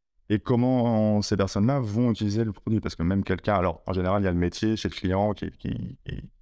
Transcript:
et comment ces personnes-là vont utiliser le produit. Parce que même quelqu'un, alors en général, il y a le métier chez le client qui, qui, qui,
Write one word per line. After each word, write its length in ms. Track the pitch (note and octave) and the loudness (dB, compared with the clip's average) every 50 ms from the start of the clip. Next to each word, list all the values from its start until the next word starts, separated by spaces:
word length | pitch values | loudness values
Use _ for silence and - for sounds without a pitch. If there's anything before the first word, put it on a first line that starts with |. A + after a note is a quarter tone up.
| _ _ _ _ _ - | _ _ _ _ _ -2
et 80 | G#2+ G2+ | -2 0
comment 840 | - - B2 A#2 B2 B2+ C3 B2 A#2+ A#2+ A2+ G#2+ G#2+ G#2+ G#2+ G#2 | 2 2 2 2 2 2 2 2 2 2 2 2 2 2 2 2
ces 160 | G#2 - G#2 | 0 0 0
personnes-là 440 | G2 G2 G2 - G2+ G#2 B2+ C#3+ C#3 | 0 0 0 0 2 2 2 2 0
vont 320 | A#2 G2+ G2+ A#2 B2 A#2+ | -2 -2 0 0 2 2
utiliser 320 | G#2 - A2 G2+ G2+ A2+ A#2 | 0 0 0 0 0 0 -2
le 80 | G#2+ | -2
produit. 280 | F#2+ - - A2 A2 G#2 | -4 -6 -4 -2 0 0
Parce 140 | - G#2 - | -2 -4 -4
que 80 | - | -2
même 220 | E2 F2 G2 G2 F#2 | 0 0 0 0 0
quelqu'un, 320 | - F#2 F2 - G#2+ G#2 | 0 -2 -2 0 0 2
alors 260 | F#2 F2+ F2 E2 - - | 2 2 0 -2 -4 -4
en 60 | G2 | -4
général, 300 | F#2 F#2 F2+ F#2 G2 G#2 | -2 0 0 0 2 2
il 20 | G2 | 2
y 40 | F#2 | 0
a 20 | |
le 80 | F2 F2 | 2 2
métier 380 | F2 F2 - - A2 A2 A2 | 0 0 0 0 0 0 0
chez 120 | - - F#2 | 0 -2 -4
le 60 | - | -4
client 400 | - - F2+ F#2 G2 G#2 G#2+ G2 | -4 -2 0 0 2 0 0 -2
qui, 160 | - F2 E2 | -4 -6 -10
qui, 480 | - - - - - A2+ - - C3 - - | -8 -8 -8 -6 -6 -6 -8 -10 -12 -12 -12
qui, 180 | - - - - - - _ | -10 -10 -10 -10 -14 -14 _